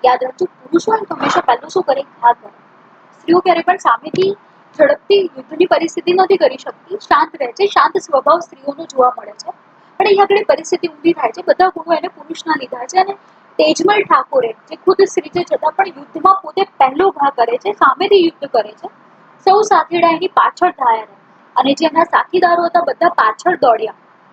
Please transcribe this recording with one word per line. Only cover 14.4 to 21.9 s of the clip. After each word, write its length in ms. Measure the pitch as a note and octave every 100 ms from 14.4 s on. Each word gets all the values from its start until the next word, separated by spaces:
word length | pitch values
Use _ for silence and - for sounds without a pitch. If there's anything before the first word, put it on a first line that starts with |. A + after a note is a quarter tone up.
| A#3 - _
જે 60 |
ખુદ 260 | D#4+ - F#4+
સ્ત્રી 280 | G4 - D#4
છે 140 | F4
છતાં 280 | F4 D4+ D#4
પણ 160 | - G4
યુદ્ધમાં 540 | C#4 C#4+ D#4+ F4 G4
પોતે 220 | - -
પહેલો 460 | G4 _ C4+ C#4 F#4+
ઘા 200 | - C#4
કરે 280 | C#4+ A#3 B3
છે, 140 | G4
સામેથી 540 | G#4 D#4 - G4 G4+
યુદ્ધ 240 | E4+ - C#4
કરે 200 | A#3 G#3+
છે. 160 | - F#4+ _ _ _ _ _
સૌ 220 | - G4+
સાથીડા 460 | G#4+ F#4 D#4 E4+ E4+
એની 200 | D#4+ F#4
પાછળ 420 | - - - A#3+
ધાયા 260 | - B3
રહ્યા. 200 | A3 A3 - _ _ _
અને 180 | - C4
જે 120 | C#4+
એના 180 | D#4+